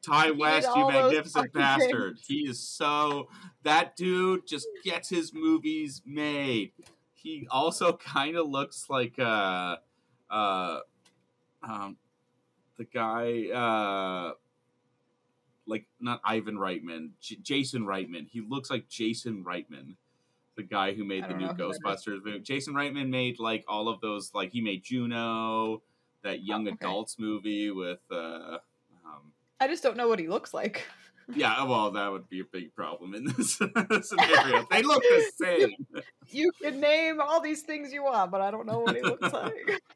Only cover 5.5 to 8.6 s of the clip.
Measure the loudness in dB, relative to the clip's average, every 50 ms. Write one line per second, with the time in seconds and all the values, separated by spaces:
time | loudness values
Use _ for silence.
5.5 | 4 4 2 0 -2 -2 -4 -6 -8 -12 _ -10 -6 -4 -2 -2 -2 -2 0 0
6.5 | 0 0 -2 -4 _ _ -20 -20 _ _ _ _ _ _ _ -12 -10 -10 -8 -4
7.5 | 0 2 2 2 2 4 4 4 2 2 -4 -4 -2 -2 0 0 0 0 0 0
8.5 | 0 -2